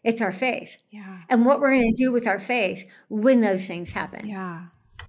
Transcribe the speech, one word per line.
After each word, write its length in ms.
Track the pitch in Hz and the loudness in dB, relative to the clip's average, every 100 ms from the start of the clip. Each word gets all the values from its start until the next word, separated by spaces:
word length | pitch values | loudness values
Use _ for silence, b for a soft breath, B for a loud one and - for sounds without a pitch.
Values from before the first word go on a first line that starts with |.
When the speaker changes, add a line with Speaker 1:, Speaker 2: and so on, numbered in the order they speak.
Speaker 1:
It's 160 | 226 226 | -2 -2
our 100 | 196 | -4
faith. 460 | 185 262 - - - _ | -2 -4 -4 -10 -20 _
Speaker 2:
Yeah. 320 | 208 190 185 - | -20 -18 -18 0
Speaker 1:
And 160 | 233 | 4
what 140 | 240 277 | 4 4
we're 160 | 277 | 4
gonna 180 | 269 226 226 | 4 4 2
do 160 | 254 | 2
with 160 | 240 233 | 2 0
our 100 | 196 | -2
faith 480 | 220 247 190 190 - b _ | -2 -2 -2 -4 -14 b _
when 320 | 214 247 247 | 0 4 6
those 260 | 208 190 190 | 4 0 -4
things 240 | 175 175 | -8 -8
happen. 380 | 190 - - 214 | -8 -8 -10 -12
Speaker 2:
Yeah. 380 | 190 185 170 175 _ _ - | -10 -10 -10 -16 _ _ -20